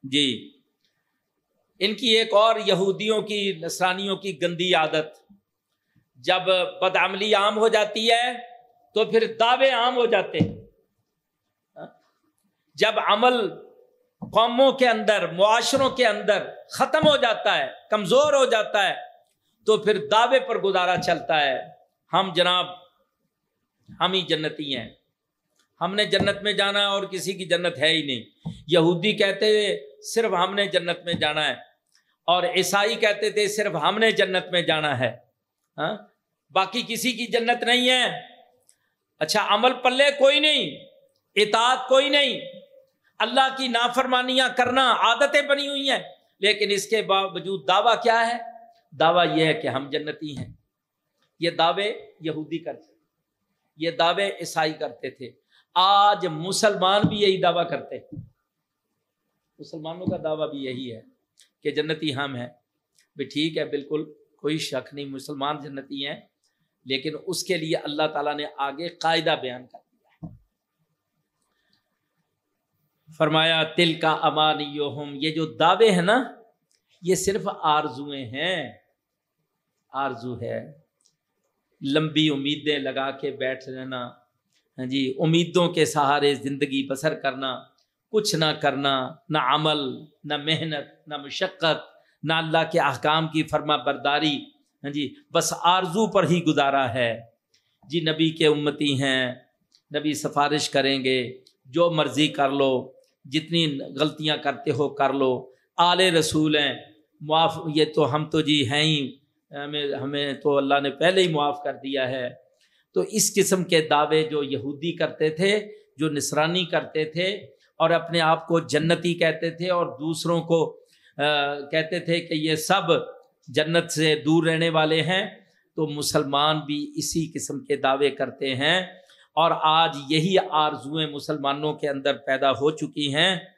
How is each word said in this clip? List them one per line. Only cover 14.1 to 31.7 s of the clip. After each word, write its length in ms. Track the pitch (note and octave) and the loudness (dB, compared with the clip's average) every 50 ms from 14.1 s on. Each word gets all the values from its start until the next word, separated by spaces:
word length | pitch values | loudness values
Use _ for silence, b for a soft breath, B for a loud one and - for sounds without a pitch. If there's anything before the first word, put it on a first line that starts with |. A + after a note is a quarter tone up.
| _ _ | _ _
قوموں 520 | - - - G#3+ A3+ A#3+ A#3 B3 C4+ C4+ | -18 -2 2 2 2 4 4 6 6 6
کے 160 | B3+ C4 B3+ B3 | 6 4 4 2
اندر، 440 | A3+ A3 G#3 G3 G#3+ G3+ F3 E3 | 4 2 2 2 2 2 2 -2
معاشروں 580 | D#3+ F3 G3 G#3 A3 A#3+ A3+ - - C4 C4+ B3+ | 2 4 4 6 6 4 2 2 0 2 2 2
کے 160 | B3+ - B3 | 2 2 2
اندر 440 | A3 G#3 G3+ - F#3+ G#3 F#3 - - - - - _ | 2 2 0 0 0 0 0 0 -6 -12 -16 -18 _
ختم 360 | - - C4+ - - D#4 D#4 D4+ | -2 -2 0 2 2 4 4 6
ہو 100 | D4 C4 | 4 4
جاتا 400 | B3 A#3 A3 - - A3 F#3 D#3+ | 4 2 0 2 0 0 2 2
ہے، 100 | C#3 B2+ - - _ _ | 0 -2 -6 -14 _ _
کمزور 440 | - G#3+ G#3 E3+ G#3+ B3+ D4 D4+ C#4+ | -2 -2 0 4 4 4 6 6 4
ہو 120 | C#4 C4 | 4 4
جاتا 440 | A#3+ A3+ A3 G#3 G#3+ - G#3 G3 F3 | 4 2 0 0 0 0 0 2 2
ہے، 180 | D3 C3+ - - - - _ _ _ _ _ _ _ _ _ | 0 -4 -10 -16 -20 -20 _ _ _ _ _ _ _ _ _
تو 120 | - G#3+ G#3 | 2 2 2
پھر 300 | G#3+ G3+ G#3+ - - - | 4 2 0 0 0 2
دعوے 280 | G3+ A3 A#3+ A#3+ C4+ C4 | 4 4 4 6 4 2
پر 180 | C4 - A3+ G3+ | 2 0 -4 -2
گزارا 380 | F3+ G3 F#3+ F#3 F3+ F3+ F3+ E3+ | 0 2 2 2 2 2 0 0
چلتا 440 | D#3+ - F3 D3+ - - E3 D3+ | 2 0 -2 -2 0 0 2 2
ہے، 180 | D3 C#3 C3 B2+ - - - _ _ _ _ _ _ _ - | 2 2 0 -2 -6 -12 -18 _ _ _ _ _ _ _ 0
ہم 180 | F3 F#3+ F#3+ E3+ | 0 0 0 0
جناب، 300 | E3 F3 F3 F3+ F3+ F3 - - - _ _ _ _ _ _ _ _ _ _ _ _ _ _ _ _ _ _ _ _ _ _ - - | 0 2 2 2 0 0 -4 -8 -18 _ _ _ _ _ _ _ _ _ _ _ _ _ _ _ _ _ _ _ _ _ _ -6 -4
ہم 140 | E3+ F3+ F#3 | -2 0 0
ہی 80 | F#3+ | -2
جنتی 560 | F3 C#3+ D#3+ D3+ D#3 D3+ D3+ - D3+ C#3+ C3+ B2 | -2 -2 -4 -2 -2 -6 -8 -8 -10 -8 -8 -8
ہیں، 120 | A2 G#2+ - _ _ _ _ _ _ _ _ _ _ _ _ _ _ _ _ _ | -8 -12 -18 _ _ _ _ _ _ _ _ _ _ _ _ _ _ _ _ _
ہم 140 | E3 F3 F#3+ | -6 -4 -2
نے 100 | G#3 G#3 | -2 -2
جنت 380 | F3 E3 G3 F#3+ G3 G3 G3 F#3+ | 0 2 2 2 0 0 -2 -2
میں 100 | G#3 G#3 | -4 0
جانا 260 | F#3 G3+ G3+ G3+ G3+ | 0 0 0 2 0
ہے 60 | G3+ | 0
اور 180 | G3+ G3+ G3 G3 | 0 0 -2 -4
کسی 300 | F#3+ F#3+ F#3 D#3 E3+ G3+ | -4 -8 -8 -6 -6 -6
کی 120 | F3 F#3 | -6 -2
جنت 320 | D#3+ F3 E3+ F3 F3 - A#2+ | -2 0 0 0 -2 -2 0
ہے 120 | C#3+ D#3+ | 0 2
ہی 160 | E3 D#3+ D3 | 2 0 -2
نہیں۔ 460 | C#3+ C3 A#2 G#2+ _ _ _ _ E3 - - - - | -4 -6 -6 -8 _ _ _ _ -14 -14 -14 -6 0
یہودی 440 | D#3 E3+ D#3+ E3+ F3+ E3+ E3 G#3+ | 2 4 4 4 2 2 2 0
کہتے 340 | G#3 G#3+ G#3 G3 F#3+ G3 A3 | 2 2 0 0 0 0 2
ہیں، 320 | G#3+ G#3+ G#3+ G#3 G3 F3 - - - - _ | 2 2 2 2 0 -2 -4 -8 -16 -20 _
صرف 300 | - - - A3+ A#3 G#3+ | -14 -6 -2 -2 0 0
ہم 220 | F#3+ F3 F3 F#3 G3 | 0 0 0 0 0
نے 120 | G3+ G3+ | -2 -2
جنت 400 | G3 D#3 F3+ E3+ F3 E3+ F3 - | 0 0 -2 -2 -2 -6 -6 -6
میں 80 | F3 E3+ | -8 -4
جانا 340 | E3 D#3 D3+ D3+ D#3 D3+ C#3 | -2 -2 -2 0 0 -2 -2
ہے، 60 | B2 - - _ | -4 -4 -10 _